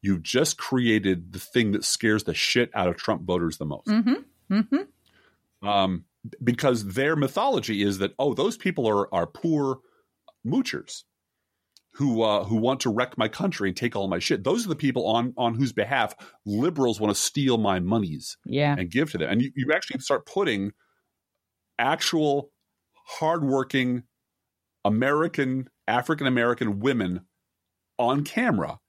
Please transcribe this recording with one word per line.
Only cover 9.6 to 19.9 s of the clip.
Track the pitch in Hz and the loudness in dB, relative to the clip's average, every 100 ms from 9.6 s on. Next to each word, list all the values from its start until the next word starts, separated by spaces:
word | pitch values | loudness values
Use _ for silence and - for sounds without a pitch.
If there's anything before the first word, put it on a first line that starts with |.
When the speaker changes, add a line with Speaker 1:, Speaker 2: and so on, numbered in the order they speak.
| 135 131 _ _ _ _ - _ 117 | 0 -4 _ _ _ _ -20 _ -2
Speaker 1:
moochers | 226 - - - - _ _ _ _ _ _ _ _ _ - | -2 -2 -6 -10 -18 _ _ _ _ _ _ _ _ _ -2
who, | 143 113 | 0 2
uh, | 110 104 98 | 4 2 2
who | 110 | 0
want | 117 131 | 2 0
to | 127 | 0
wreck | 107 127 - | 0 -2 0
my | 110 | -2
country | - 196 - 98 | 0 -2 0 -4
and | 90 | -2
take | 123 104 | -4 -2
all | 98 | -2
my | 87 | -2
shit. | - 127 | 0 0
Those | 104 214 220 | 0 0 -2
are | |
the | 151 | -2
people | 135 123 90 | 0 0 0
on, | 113 123 123 | 0 0 0
on | 120 117 | -2 2
whose | 135 | 0
behalf | 110 101 135 107 - - _ 104 | 0 0 0 0 -4 -20 _ -4
liberals | 104 151 151 127 104 | 0 0 2 0 2
wanna | 107 98 | 0 0
steal | - - 135 117 | -2 0 2 2
my | 104 92 | 2 0
monies | 90 117 95 73 - - - | 0 0 0 -6 -12 -16 -6
Speaker 2:
Yeah. | 135 147 139 | -2 0 0
Speaker 1:
and | 90 | -2
give | 117 151 | -2 -2
to | - | -2
them. | 76 | 0
And | 104 | 0
you, | 127 139 | 0 -2
you | 131 | -2
actually | 160 - | -2 -2